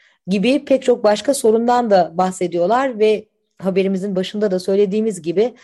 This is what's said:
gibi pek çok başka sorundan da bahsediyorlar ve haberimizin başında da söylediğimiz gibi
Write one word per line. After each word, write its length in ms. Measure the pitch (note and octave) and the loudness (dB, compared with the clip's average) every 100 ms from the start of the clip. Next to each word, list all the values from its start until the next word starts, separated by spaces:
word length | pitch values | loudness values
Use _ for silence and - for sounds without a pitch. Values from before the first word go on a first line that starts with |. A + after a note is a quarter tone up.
| _ _ - | _ _ -4
gibi 380 | G3+ A#3 C#4 | 0 2 2
pek 180 | C#4+ C4 | 2 0
çok 220 | B3 A3+ | 2 2
başka 300 | G#3 G#3 - | 2 0 0
sorundan 560 | C4 A3+ A3+ A#3 A#3+ A#3 | 0 2 2 2 2 4
da 220 | F#3+ E3 | 2 2
bahsediyorlar 840 | E3 F#3 F#3 F3 F3 F3+ A#3+ C4+ G#3+ | 0 -2 -2 -4 -2 0 0 0 0
ve 260 | G#3+ G#3+ - _ _ - | 0 0 -4 _ _ -8
haberimizin 580 | F#3 F#3+ F#3+ F#3+ G3+ F#3 | -4 0 0 -2 -4 -4
başında 340 | F#3 G#3 G#3 | -4 -2 -2
da 100 | F#3 | -2
söylediğimiz 640 | F#3+ G3 G3+ G#3+ A3 F3 | 0 0 0 0 -2 -4
gibi 320 | D#3+ E3+ A#3 - | -4 -2 -2 -4